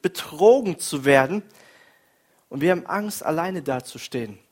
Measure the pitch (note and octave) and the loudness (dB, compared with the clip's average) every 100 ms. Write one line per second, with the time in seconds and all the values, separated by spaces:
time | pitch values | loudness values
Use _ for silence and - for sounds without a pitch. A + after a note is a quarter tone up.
0 | F#3+ - - D3+ G3+ C4 G#3+ E3 - D3 | -4 -6 -14 4 6 6 2 -6 -6 -2
1 | C3+ C#3 C3+ G3+ - _ - _ _ _ | 4 6 4 -2 -8 _ -20 _ _ _
2 | _ _ _ _ _ C3+ E3 F3+ - G3+ | _ _ _ _ _ -2 0 0 -2 -6
3 | G#3 - - D#3 F3 F#3+ C#3 B2+ - - | -6 -6 -4 -4 -4 -6 -6 -6 -8 -18
4 | - B2+ A2 G2 _ | -10 -8 -10 -14 _